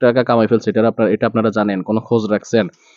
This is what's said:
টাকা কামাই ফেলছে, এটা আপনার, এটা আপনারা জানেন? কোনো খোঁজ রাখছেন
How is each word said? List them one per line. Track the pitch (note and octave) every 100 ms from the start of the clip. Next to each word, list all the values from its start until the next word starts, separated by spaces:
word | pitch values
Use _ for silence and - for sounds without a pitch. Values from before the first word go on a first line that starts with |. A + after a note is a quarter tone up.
টাকা | B2 B2
কামাই | A#2+ A#2+ G#2+
ফেলছে, | A2+ G#2+
এটা | G#2 A2+
আপনার, | G#2+ A2
এটা | G#2+ A#2
আপনারা | A2+ A2
জানেন? | G#2 G#2 G2
কোনো | F2+ A2
খোঁজ | A2 A#2 G#2+
রাখছেন | G#2 - A#2 F#2 - _